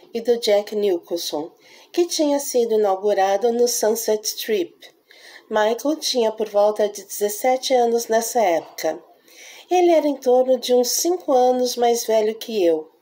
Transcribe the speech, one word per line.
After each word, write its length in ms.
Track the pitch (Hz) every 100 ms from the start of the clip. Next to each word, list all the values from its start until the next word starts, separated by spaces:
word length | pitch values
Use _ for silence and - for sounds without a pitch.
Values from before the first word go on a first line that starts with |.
| -
e 80 | 233
do 160 | 226 233
Jack 400 | 220 202 208 214
Nicholson, 760 | 202 175 - 175 - 156 165 _ _ - -
que 160 | - 339
tinha 320 | - 294 285
sido 360 | 285 254 226
inaugurado 760 | 220 208 190 208 190 190 196 233
no 140 | 233 240
Sunset 600 | - 214 220 - 214 -
Strip. 600 | - - 208 170 _ - _ _ - - - _
Michael 460 | 214 214 233 277 311
tinha 360 | - 254 220
por 160 | 220 214
volta 400 | 202 208 208 208
de 160 | -
dezessete 680 | - - 208 208 254 262 -
anos 340 | 254 233 233 233
nessa 320 | 220 226 247
época. 640 | 202 165 - - 160 156 - _ _ - - - -
Ele 200 | 359 349
era 160 | 320 294
em 100 | 269
torno 420 | 247 247 254 254
de 160 | -
uns 140 | 247 247
cinco 420 | - 339 359 -
anos 440 | 262 254 254 247 240
mais 280 | 240 233
velho 300 | - 220 214
que 300 | 220 - 220
eu. 260 | 170 160 156 _